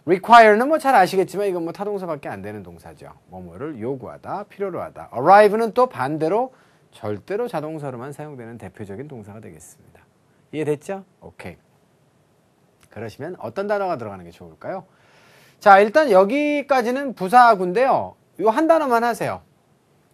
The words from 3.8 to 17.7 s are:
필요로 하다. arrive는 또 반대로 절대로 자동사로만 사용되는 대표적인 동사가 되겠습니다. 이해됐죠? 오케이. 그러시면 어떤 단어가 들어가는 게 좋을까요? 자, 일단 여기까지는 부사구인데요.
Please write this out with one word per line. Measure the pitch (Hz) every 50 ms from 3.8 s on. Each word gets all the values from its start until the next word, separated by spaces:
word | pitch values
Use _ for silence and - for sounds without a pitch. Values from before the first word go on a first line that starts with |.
| - 123 139 131 107 90 73 73 - 104 151 190 208
필요로 | _ - - 202 196 170 131
하다. | 90 80 - 78 82 - -
arrive는 | 113 131 165 190 208 214 202 196 220 233 226 180
또 | 247 254
반대로 | 254 - - 127 135 156 156 156 160 190 226 247 262 _ _ _ _ _ _ _ _
절대로 | _ - - 107 104 101 - - 185 214 247
자동사로만 | 233 - 160 147 156 160 156 147 139 127 117 117 147
사용되는 | 143 - 147 151 147 127 117 113 117
대표적인 | 107 95 95 _ - 110 95 98 101 139
동사가 | 151 143 117 101 101 101 113
되겠습니다. | 113 101 82 - - - - _ _ _ _ _ _ _ _ _ _ _ _ _ _ _
이해됐죠? | - 151 156 147 151 139 - - 196 190 190 _ _ _
오케이. | - - 92 _ - 92 80 _ _ _ _ _ _ _ _ _ _ _ _ _ _ _ _ _ _ _ _ _ _ _ _ _ _ _
그러시면 | _ 104 113 110 - - 131 170 185 -
어떤 | - - - - 202
단어가 | 208 208 202 196 185 170
들어가는 | 127 117 107 98 92 87
게 | 85
좋을까요? | 85 _ 90 85 78 76 - 147 175 190 156 _ _ _ _ _ _ _ _ _ _ _ _ _ _ _
자, | - 208 196 196
일단 | 208 226 208 311 311 277
여기까지는 | 202 185 196 202 254 285 294 294 294 294 269 - 277 262 226 226 247 269 285 269 208
부사구인데요. | - 185 190 233 247 247 233 226 180 185 180